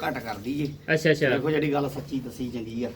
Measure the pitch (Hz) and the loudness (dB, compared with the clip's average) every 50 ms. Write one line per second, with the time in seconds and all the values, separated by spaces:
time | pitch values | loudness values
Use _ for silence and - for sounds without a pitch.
0 | 156 160 151 131 113 113 107 101 104 123 143 147 151 139 - - - - 156 156 | -2 -2 -2 -2 -4 -6 -8 -6 -4 -4 -2 -2 -2 -2 -4 -8 -2 0 0 4
1 | - 165 151 151 156 135 123 139 127 156 156 147 151 151 139 143 143 135 - 139 | 6 4 4 6 6 4 4 4 2 2 2 2 2 2 2 2 0 0 -4 -6
2 | - - 143 131 120 123 - - 127 123 117 120 110 110 113 117 120 117 117 | -8 -4 -6 -4 -4 -6 -8 -6 -6 -6 -4 -6 -6 -6 -4 -4 -4 -2 2